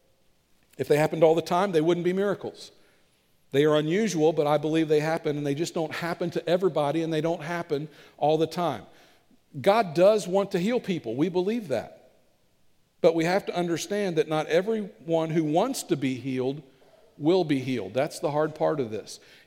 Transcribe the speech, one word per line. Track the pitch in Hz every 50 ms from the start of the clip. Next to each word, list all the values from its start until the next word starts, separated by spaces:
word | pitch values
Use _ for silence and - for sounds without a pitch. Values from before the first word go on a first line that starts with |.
| _ _ _ _ _ _ _ _ _ _ _ _ _ _ _
If | - 127
they | 156 151
happened | 147 156 151 165 160 165
all | 156 165
the | 165
time, | 160 - 180 175 202 202
they | 175 156
wouldn't | 151 175 175 175 170
be | 180 180
miracles. | 190 202 202 180 - - 113 - - - - - _ _ _ _ _ _ _ _ _ _ _ _ _ _ _
They | - 143 151
are | 151 151
unusual, | 151 151 156 170 208 226 202 185 156 151 165 160
but | 156 151
I | 147 151
believe | 147 151 156 160 160 160 151
they | 156 151
happen, | 151 160 165 165 - 151 143
and | 147 147
they | 143 143
just | 147 170 160 -
don't | 180 160 151 131
happen | - 170 165 175 - 180 170
to | - 170 - 156
everybody, | 170 175 196 180 147 156 147 143 147 165 160
and | 165 160
they | 156
don't | 151 165 170 175
happen | 143 165 175 170 170 - 151 139 156 156 - - - - _
all | - 139 147 156
the | 160 165
time. | 160 - 180 175 156 127 104 - - - - - _ _ _ _ _ _ _ _ _ - 139
God | 120 190 202 233 220 170 143
does | 165 180 202 220 208 -
want | 175 180 196 196 196
to | 196 175
heal | 175 220 254 226
people. | - 196 180 151 - 113 113
We | 131 165 190
believe | 165 180 180 202 226 247 208 139
that. | 123 104 - - - - - - _ _ _ _ _ _ _ _ _ _ _ _ _ _ _ _ _ _
But | - 165 165
we | 165 160
have | 175 185 202 -
to | - -
understand | 175 175 170 165 147 - - 202 208 202 185 165
that | 156 147
not | 156 156 156 147
everyone | 147 151 175 190 220 226 220 202 185 - - 131 165 165 160 160 160
who | 156 170 156
wants | 147 151 175 220 269 262 - -
to | - 170
be | 139 139 131 131
healed | 120 113 135 127 127 123 135 139 151 - - _ _ _ _ _ _ _ _ _
will | - 143 160 185 185 170
be | 151 147 135
healed. | 123 135 131 113 95 95 107
That's | 127 147 160 - -
the | 175 151
hard | 143 151 156 156 151
part | - 160 160 160 147
of | 123 107
this. | 107 98 - - - - - - - - -